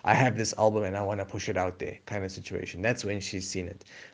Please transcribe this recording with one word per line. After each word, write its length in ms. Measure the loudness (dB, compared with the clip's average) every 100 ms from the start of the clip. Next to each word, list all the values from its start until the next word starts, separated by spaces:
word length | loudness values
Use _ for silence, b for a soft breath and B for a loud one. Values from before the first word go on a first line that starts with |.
I 100 | 4 6
have 220 | 6 4
this 160 | -2 4
album 260 | 4 4
and 140 | 0 0
I 60 |
wanna 220 | -2 -2 -4
push 220 | -4 -2
it 100 | 0
out 200 | 0 -2
there 200 | -8 -8 -6
kind 200 | -4 -4
of 60 |
situation. 500 | -6 -6 -6 -6 -2
That's 240 | 0 0 -2
when 140 | -4
she's 280 | -4 -6 -4
seen 200 | -4 -6
it. 180 | -10 -18 B B